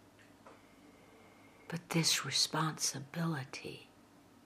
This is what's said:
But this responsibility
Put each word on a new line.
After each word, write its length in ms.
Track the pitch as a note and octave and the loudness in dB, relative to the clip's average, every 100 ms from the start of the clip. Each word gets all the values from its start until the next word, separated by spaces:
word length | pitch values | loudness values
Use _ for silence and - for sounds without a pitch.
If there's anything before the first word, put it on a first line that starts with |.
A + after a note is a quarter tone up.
| - - - - - - - - - - - - - - - - - | -20 -20 -20 -20 -20 -20 -20 -20 -20 -20 -20 -20 -20 -20 -20 -18 -8
But 220 | E3+ - | -8 0
this 340 | E3+ D#3 - | 2 4 2
responsibility 1600 | C#3 - - D#3 D#3 D#3 - C#3 C3+ E3+ E3 D3 C3 - - - - - - - - - | 2 0 2 2 2 2 -2 -2 -6 0 0 0 -4 -8 -10 -12 -16 -20 -20 -20 -20 -20